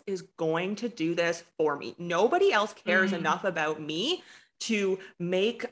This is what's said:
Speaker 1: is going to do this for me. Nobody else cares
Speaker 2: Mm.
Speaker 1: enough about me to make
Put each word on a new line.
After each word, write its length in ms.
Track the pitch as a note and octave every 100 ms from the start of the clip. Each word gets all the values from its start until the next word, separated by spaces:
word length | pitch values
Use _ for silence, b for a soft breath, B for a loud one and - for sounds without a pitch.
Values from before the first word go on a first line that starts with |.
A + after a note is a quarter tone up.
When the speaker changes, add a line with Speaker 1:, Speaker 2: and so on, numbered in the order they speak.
| -
Speaker 1:
is 160 | F#3
going 540 | E3 - D#3+ E3 F#3 G#3
to 120 | A#3
do 260 | - E3
this 280 | E3+ E3+ E3+ - -
for 180 | D3+ C#3+
me. 180 | A2+ -
Nobody 540 | F3 E3+ A3 F4 G4
else 200 | A3 G#3+
cares 380 | - F3+ F#3 F#3+
Speaker 2:
Mm. 60 | F3
Speaker 1:
enough 260 | D#3+ F3+
about 360 | G3 E3+ D#3 D#3
me 420 | D3+ D#3+ B3+ F4+ B B B -
to 380 | - G#3+ G3 F#3+ B -
make 480 | F3 F#3 G#3+ A#3 -